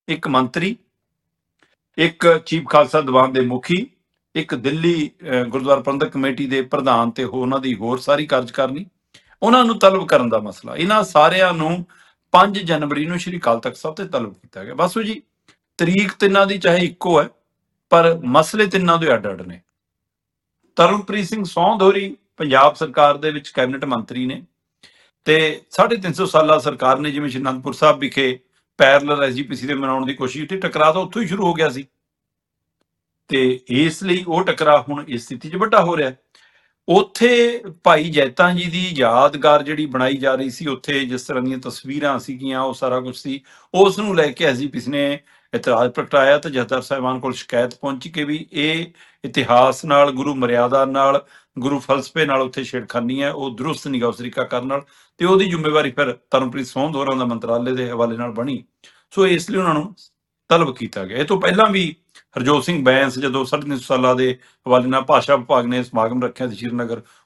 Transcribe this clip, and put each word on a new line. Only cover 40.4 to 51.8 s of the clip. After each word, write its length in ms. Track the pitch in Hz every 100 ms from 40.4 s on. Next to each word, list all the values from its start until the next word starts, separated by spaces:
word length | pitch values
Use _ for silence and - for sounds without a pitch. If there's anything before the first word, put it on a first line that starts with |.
| 135
ਸੀ, 160 | 123 156
ਉੱਥੇ 380 | 131 - 139
ਜਿਸ 180 | 131 123
ਤਰ੍ਹਾਂ 200 | - 135
ਦੀਆਂ 160 | 127 131
ਤਸਵੀਰਾਂ 600 | 127 123 131 143 143 131
ਸੀਗੀਆਂ, 420 | - 127 135 131
ਉਹ 140 | 135
ਸਾਰਾ 260 | 123 135 127
ਕੁਛ 160 | 127 123
ਸੀ, 240 | 143 135 - _ _
ਉਸ 240 | 180 196 190
ਨੂੰ 180 | 208 180
ਲੈ 100 | 151
ਕੇ 180 | 127
ਐਸ 140 | 165 123
ਜੀ 80 | 143
ਪੀ 140 | 131
ਸੀ 100 | -
ਨੇ 300 | 143 143 143 - _ _
ਇਤਰਾਜ਼ 380 | 120 131 113 123
ਪ੍ਰਗਟਾਇਆ 460 | 123 131 143 135 147
ਤੇ 120 | 156
ਜਥੇਦਾਰ 300 | 131 113 135
ਸਾਹਿਬਾਨ 400 | - 135 127 131
ਕੋਲ 120 | 131
ਸ਼ਿਕਾਇਤ 420 | 120 - 120 120
ਪਹੁੰਚੀ 360 | - 139 135 170
ਕਿ 140 | 160
ਵੀ 220 | 147 156 170
ਇਹ 340 | 175 151 160 175 _ _ _
ਇਤਿਹਾਸ 600 | 127 - 117 123 131 127
ਨਾਲ, 260 | 165 143 143
ਗੁਰੂ 240 | 131 143
ਮਰਿਆਦਾ 500 | 135 123 120 120 135
ਨਾਲ, 420 | 135 135 139 139 - - _ -
ਗੁਰੂ 200 | 127
ਫਲਸਫੇ 480 | 143